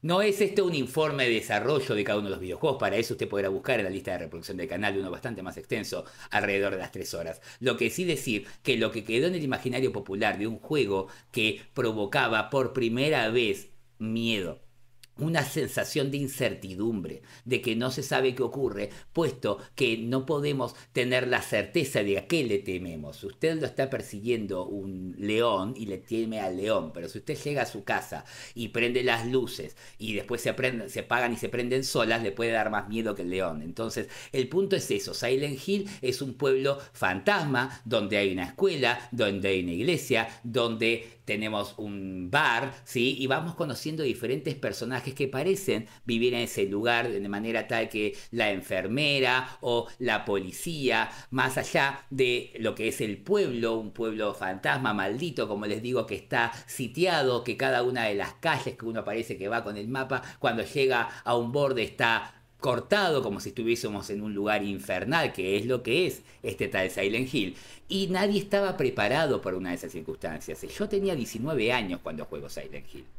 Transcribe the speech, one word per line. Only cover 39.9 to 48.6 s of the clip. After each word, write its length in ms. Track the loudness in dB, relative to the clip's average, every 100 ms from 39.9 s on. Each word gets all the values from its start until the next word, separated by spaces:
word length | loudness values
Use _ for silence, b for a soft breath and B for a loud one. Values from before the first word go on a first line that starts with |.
| 0 2 2 2 B
donde 640 | -4 0 2 2 2 2 B B
tenemos 500 | -4 -2 0 -2 -4 -6
un 520 | -6 -6 -6 -6 0
bar, 460 | 2 4 2 0 -6
¿sí? 320 | -6 0 2 2
Y 80 | 0
vamos 300 | 0 0 -4
conociendo 480 | -4 -4 -6 -2
diferentes 500 | -2 -2 -2 -2 -2
personajes 640 | -4 -6 -4 -4 -4 -6 -4
que 120 | -2
parecen 600 | 0 0 0 2 -2 -2 B
vivir 320 | -2 2 2 2
en 60 |
ese 240 | -2 0 0
lugar 440 | 2 2 2 2
de 180 | -2 -2
manera 400 | -4 -2 -2 0
tal 220 | 0 0
que 260 | 0 -2 B B
la 220 | 0 2
enfermera 1080 | 2